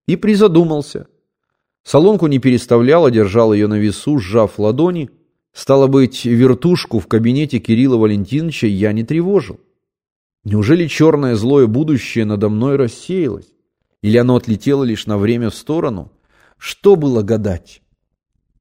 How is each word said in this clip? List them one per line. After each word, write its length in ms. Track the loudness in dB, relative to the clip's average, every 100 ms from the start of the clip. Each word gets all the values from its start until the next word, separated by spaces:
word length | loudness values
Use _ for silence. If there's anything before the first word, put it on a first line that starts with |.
| -6
И 100 | -2
призадумался. 880 | 0 2 4 4 2 -2 -8 -12 -16 _ _ _ _ _ _ _
Солонку 440 | -2 2 4 2 0
не 120 | 0
переставлял, 640 | 2 0 2 2 4 4 4
а 60 |
держал 420 | 2 2 2 2
её 160 | 2 0
на 100 | 0
весу, 400 | -2 -4 -4 -4
сжав 380 | 0 0 0 0
в 20 |
ладони. 500 | -2 0 -2 -4 -10 _ _ _ _
Стало 340 | -10 0 2 4
быть, 380 | 4 2 -2 -2
вертушку 720 | 2 4 2 0 -2 -2 -6
в 80 | -2
кабинете 520 | -2 0 -2 -2 -4
Кирилла 360 | -2 0 2 2
Валентиновича 720 | 0 0 -4 -4 -6 -4 -2
я 240 | 0 -2
не 140 | -2 -4
тревожил. 560 | -4 0 -2 -4 -14 _ _ _ _ _ _ _ _
Неужели 440 | -4 -2 2 0 0
чёрное 480 | 0 2 2 0 -2
злое 300 | 0 2 2
будущее 600 | 0 -2 -4 -4 -6 -4
надо 240 | -2 -2
мной 260 | -2 -2 -2
рассеялось? 720 | -4 -6 -8 -6 -4 -8 -16 _ _ _ _ _
Или 160 | 0 2
оно 180 | 2 0
отлетело 480 | -2 -4 -2 -2
лишь 220 | -2 -6 -6
на 120 | -2
время 320 | -2 -2 -4
в 60 | -8
сторону? 560 | -8 -6 -4 -8 -14 _ _ _ _ _
Что 400 | -16 -2 2 2
было 240 | 2 -2
гадать? 600 | -2 -2 -4 -6 _ _ _ _ _ _ _ _ _ _